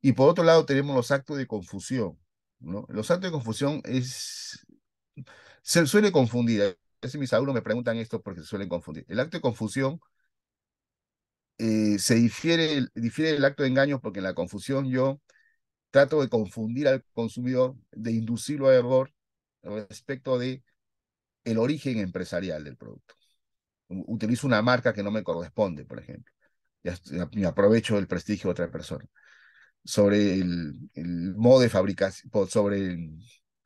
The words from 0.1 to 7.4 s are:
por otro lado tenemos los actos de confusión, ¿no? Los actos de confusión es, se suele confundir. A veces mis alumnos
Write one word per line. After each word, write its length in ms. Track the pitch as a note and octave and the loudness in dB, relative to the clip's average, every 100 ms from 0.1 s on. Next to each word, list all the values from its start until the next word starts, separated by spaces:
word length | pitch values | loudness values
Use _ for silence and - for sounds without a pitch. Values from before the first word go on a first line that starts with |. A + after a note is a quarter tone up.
por 160 | B2+ C3+ | 6 6
otro 160 | F3 E3 | 6 6
lado 200 | E3 D3 | 6 6
tenemos 300 | C#3 C#3+ C3+ | 0 2 -2
los 160 | A#2 | 0
actos 240 | C#3 C3+ C#3+ | -2 -2 -8
de 120 | B2+ | -6
confusión, 720 | G#2+ F2 G2 - B2+ F#2+ - _ _ _ _ | -8 -8 -14 -6 -4 -4 -8 _ _ _ _
¿no? 260 | D#2+ F#2 - | -10 -10 -8
Los 220 | G2+ A2 | -8 -2
actos 200 | F3 F#3+ | -2 0
de 20 | |
confusión 480 | D#3 A2+ A2 C#3 D3+ | -6 -6 -2 -2 -4
es, 840 | - B2+ B2+ - - - - - _ _ _ _ _ - - - - _ | -4 -4 -4 -10 -12 -12 -14 -18 _ _ _ _ _ -20 -20 -20 -20 _
se 240 | - E3+ D3+ | 0 2 4
suele 240 | G#3 G#3+ | 4 4
confundir. 500 | E3+ A#2+ B2 A#2 A2 | 4 2 2 0 2
A 140 | G2+ - _ _ | 0 -2 _ _
veces 180 | B2+ D3 | -12 -8
mis 140 | C3 | 0
alumnos 220 | - | 0